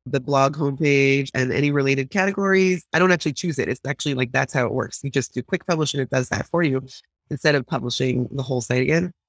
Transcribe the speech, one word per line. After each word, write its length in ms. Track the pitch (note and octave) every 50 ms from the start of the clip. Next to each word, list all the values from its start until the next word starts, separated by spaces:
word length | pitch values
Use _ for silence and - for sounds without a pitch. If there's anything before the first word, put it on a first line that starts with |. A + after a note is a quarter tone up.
| _
the 160 | B2+ C#3 C3+
blog 340 | B2 C#3+ C#3 C3+ C3+ C#3 C#3+
homepage 760 | D3+ D3 C#3+ C#3 C3+ D#3 C#3+ C#3 C#3 C#3 C3+ C3+ C#3 C3+ C3+ -
and 180 | C3 B2+ B2+
any 200 | - C3 D3 D3
related 380 | C#3+ C#3+ C3+ C#3 C#3 C3+ C3 C3
categories. 760 | - G3 F#3+ G3+ G3+ G3+ G3 G3 F#3+ F#3+ F#3+ F#3 F#3 E3+ - _ -
I 60 | E3
don't 120 | F3+ F#3
actually 220 | F3+ D#3+ - D#3 C#3+
choose 260 | - - F3 C#3 -
it. 80 | F#2+
It's 140 | D#2+ B2+ - -
actually, 280 | C3+ C#3+ - - D3 C3+
like, 180 | B2+ B2+ A#2+
that's 220 | B2+ C3 C3+ - -
how 120 | C#3 B2
it 60 | A2+
works. 300 | - C3 A2+ - - - -
You 60 | C#3
just 240 | - C#3 B2 - -
do 80 | B2+
quick 240 | A#2+ - F#3+ F3 -
publish 280 | - E3+ D#3 D3+ - -
and 80 | C#3+
it 80 | C3 -
does 200 | - C3 B2+ -
that 180 | C#3 C3+ C3+
for 160 | - - E3+ E3+
you 220 | D3 C3 C3 C3 C3 - - - _ _ _ _ -
instead 260 | - - - D#3 D3
of 100 | C#3 B2+
publishing 640 | - - B2 A#2+ A#2 - - C3 B2+ B2+ B2+ B2 -
the 120 | - C#3 B2+
whole 180 | C3+ C3+ B2
site 220 | A#2 - B2 B2+ C3
again. 280 | C#3+ D#3 E3+ F3+ F3+ - _ _